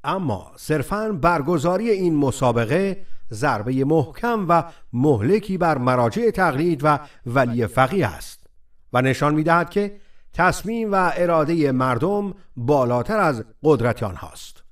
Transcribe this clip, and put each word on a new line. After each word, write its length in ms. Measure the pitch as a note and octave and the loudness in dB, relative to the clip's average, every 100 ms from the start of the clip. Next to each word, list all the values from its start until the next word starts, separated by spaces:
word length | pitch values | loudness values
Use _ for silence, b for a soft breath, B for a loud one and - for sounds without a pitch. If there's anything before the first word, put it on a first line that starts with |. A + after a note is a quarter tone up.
اما 480 | C#3 F#3+ D#3 F#2+ - - | -4 -4 -2 -4 -8 -16
صرفاً 540 | - D3+ - G3+ A3 | -4 -2 -2 -4 -4
برگزاری 760 | F#3 E3+ E3+ C#3 F3 D#3+ F#3 A#3 | 0 0 0 0 0 0 0 0
این 260 | G3 F3+ | 2 2
مسابقه 880 | D3+ C#3 - B2+ A#2 A2 D#3+ G3 F#3 b b b | 2 2 2 0 2 0 0 0 -4 b b b
ضربه 520 | G#2 D3 A2 A2 C3 | -4 -2 -2 -2 0
محکم 640 | C3+ D#3+ C3 - A#3+ A#3 E3+ | 2 2 0 -4 -2 -2 2
و 140 | E3+ E3 B B | 2 0 B B
مهلکی 640 | A#2+ D3 A#2 A#2+ G#3 - F#3 | 0 2 2 2 0 0 -2
بر 200 | E3+ C#3+ | 0 2
مراجع 540 | B2 B2+ A#2 G3+ A#3 | 2 2 2 2 0
تقلید 500 | F#3+ F3+ C3 F3 D3+ | 2 0 0 -2 0
و 160 | D3+ D3 B B | 2 0 B B
ولی 420 | A#2+ B2+ B2 A#2+ A2 | -2 0 2 0 -2
فقیه 400 | - C3 G3 A#2 | 0 0 0 -2
است 400 | - - - - - - - - | -4 -16 -18 -20 -20 -20 -20 -2
و 80 | A#2+ | 0
نشان 340 | C3 B2 D3 | 0 0 0
می‌دهد 340 | D3+ D#3 E3+ E3+ | 2 2 2 2
که 300 | G3+ G3+ b b b b | -4 -4 b b b b
تصمیم 560 | - F3+ F3 F#3+ A3+ A3 | 0 0 0 -6 -4 0
و 200 | G3 F3+ | 0 0
اراده 560 | D3+ F3 E3 D3 E3+ C#3+ | 0 2 2 2 2 2
مردم 600 | B2+ C3 A#2 E3 G#3 G3+ - b - | 2 0 0 0 -2 -4 -10 b -8
بالاتر 600 | A#2+ D3 B2 B2 A#2+ G#3+ | 0 2 2 0 0 0
از 240 | F3 A#2+ - - | 0 0 -8 -2
قدرت 400 | D3 C3+ A#2 A2 | 2 2 2 -2
آنهاست. 600 | G#2+ E2 - - - - - | -6 -8 -16 -18 -20 -20 -20